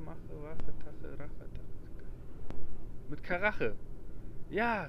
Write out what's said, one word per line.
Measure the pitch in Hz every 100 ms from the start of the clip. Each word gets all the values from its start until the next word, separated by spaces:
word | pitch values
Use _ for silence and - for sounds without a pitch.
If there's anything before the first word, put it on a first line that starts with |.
Mache, | 160 160 - 76
Wache, | 151 156 156 156
Tache, | 151 143 143 139
Rache, | 143 -
Tache. | 139 - - - - - - - - - - - - - - - -
Mit | 147
Karache. | - 180 208 208 120 101 - - - - - - -
Ja, | 180 233 214